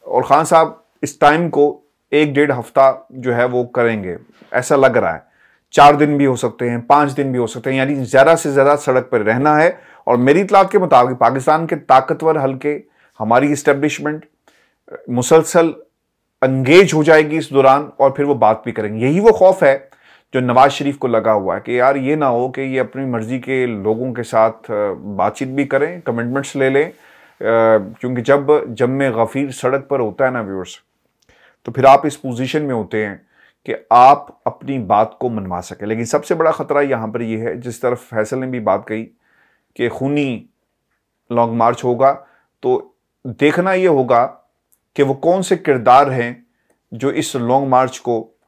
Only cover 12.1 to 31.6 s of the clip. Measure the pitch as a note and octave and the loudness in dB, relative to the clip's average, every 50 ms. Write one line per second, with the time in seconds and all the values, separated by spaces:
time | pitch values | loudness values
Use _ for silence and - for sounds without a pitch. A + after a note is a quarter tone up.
12.1 | E3 E3 D#3 D#3+ D#3 D3+ C3+ C3+ C3+ C3 C3+ D3 D3 C#3 - _ _ _ _ _ | -6 -2 0 0 0 0 -2 -4 -4 -4 -6 -6 -6 -6 -10 _ _ _ _ _
13.1 | _ _ A2 A2 A#2 B2+ C#3 D3 D3 C#3 - D3+ C#3+ C#3 D3 D3+ D3 - C#3+ D3 | _ _ -2 2 2 2 4 2 -2 0 0 0 0 0 0 -4 -4 -4 -8 -8
14.1 | D3+ D#3 - _ _ _ _ _ _ _ _ _ _ _ _ - - - - - | -8 -8 -14 _ _ _ _ _ _ _ _ _ _ _ _ -20 -20 -20 -12 -6
15.1 | A#2+ B2 A#2+ - E3 D#3+ D#3+ - - F3 E3 E3 - - - _ _ _ _ _ | -4 -4 2 4 4 4 4 4 2 2 2 2 -2 -8 -20 _ _ _ _ _
16.1 | _ _ _ _ _ _ - - C3+ C3 C3 B2 D#3+ F3+ G3+ - D#3+ D#3 D3+ D#3+ | _ _ _ _ _ _ -2 -2 0 -2 2 4 6 6 6 6 2 0 4 6
17.1 | D#3+ D#3 D#3 D3+ D3+ E3 D#3 - C3+ C3+ C3 C3 C3+ C#3+ D3+ D3 - - C3+ C#3 | 4 4 4 2 -2 -6 -6 0 0 4 4 6 4 4 0 -6 -2 0 0 0
18.1 | C3+ - C#3+ C#3+ C#3 A#2+ A2 G#2+ A2+ A2 - B2 - - G#2+ G#2 G#2+ A2 A#2 C3+ | 2 0 -2 -2 0 2 2 2 2 0 -4 -10 -8 -6 -6 -6 -6 -4 -2 0
19.1 | D3+ F#3 G#3 A#3 G#3+ A3 F#3+ F#3+ F#3 F#3 E3+ C#3 C3+ C#3 - _ _ _ _ _ | 0 2 4 2 4 6 4 4 4 4 2 2 2 0 -6 _ _ _ _ _
20.1 | _ _ _ _ - C3 B2+ B2 A#2+ B2+ C#3 C#3+ C#3 - D3 C#3+ C#3 C#3+ - B2 | _ _ _ _ -4 -2 -2 2 4 4 4 4 2 -2 -4 -6 -4 -4 -4 -2
21.1 | A#2 A2 G2 A2+ G#2+ G#2 F#2+ F#2+ F2 G2+ - - A#2+ B2 B2 C3+ C#3 C#3+ C3 C3+ | -2 0 0 0 0 0 0 -4 -6 -6 -6 -4 -2 0 0 0 0 0 -2 -4
22.1 | D3+ D#3 D3 C3+ A#2+ A#2 B2 C3 B2+ C3 C3+ C3+ C3 C3 B2 - - C3+ C3+ C3 | -2 -2 -2 -2 -2 -2 -4 -4 -6 -8 -8 -6 -4 -4 -4 -6 -8 -10 -8 -6
23.1 | A#2+ A2+ A2 A2 B2+ B2+ A#2+ B2 C3+ C3 B2+ A#2+ A2+ G2+ F#2+ G#2+ A2 A2+ B2+ C3 | -6 -6 -6 -6 -8 -10 -6 -6 -4 -2 -2 -4 -4 -6 -4 -4 -4 -4 -6 -8
24.1 | A#2 B2 A2+ - - A2+ A2 A2+ A2 - - - A2+ G#2 G#2 G2+ F#2 B1 D2 G2+ | -8 -10 -10 -2 0 0 0 0 -2 -6 -12 -8 -6 -4 -4 -4 -6 -8 -12 -12
25.1 | G2+ F#2 F2+ G#2+ - - C3+ C3 C3 C#3 C#3+ C#3 C3+ C3+ C#3+ D#3+ F3+ F3 E3 - | -6 -4 -4 -4 -4 -6 -10 -8 -4 -6 -4 -2 -2 -2 -2 -2 -6 -10 -8 -8
26.1 | A#2 A#2 A#2 A#2+ B2+ C#3 C3+ - - C#3+ C3 C3+ C3+ C#3 D3+ F3 - _ _ _ | -6 -6 -6 -4 -6 -6 -8 -6 -4 -2 -2 0 2 0 -2 -2 -6 _ _ _
27.1 | _ _ _ _ _ _ - G#2+ A#2 A2+ A2+ A2+ A2 G#2+ G2 G#2+ A2+ _ - B2 | _ _ _ _ _ _ -4 0 2 2 4 4 2 2 0 -4 -14 _ -8 -6
28.1 | B2+ B2 A2+ C#3 C#3 C#3+ C#3 C#3 D3+ D3 - A#2 A#2 - B2 B2 C3 C#3 C#3 C3+ | -6 -4 0 0 0 0 2 0 0 0 0 -6 -4 -4 -2 -2 -2 -2 -2 -2
29.1 | A2+ A2+ A#2 A2 - C3 C#3+ C3+ B2 - - B2+ C3+ C#3 C3 _ C#3+ C3 A#2+ G#2+ | 0 -2 -2 -2 -2 -6 -6 -6 -8 -6 -4 -2 -2 -2 -4 _ -4 -4 -4 -4
30.1 | F#2 - C3+ C3 B2+ B2 G#2+ F#2+ G2 F#2+ F2+ - - - _ _ _ _ _ _ | -2 -2 -2 -2 -2 -6 -8 -8 -10 -10 -12 -12 -18 -20 _ _ _ _ _ _
31.1 | _ _ _ _ _ _ _ _ _ _ | _ _ _ _ _ _ _ _ _ _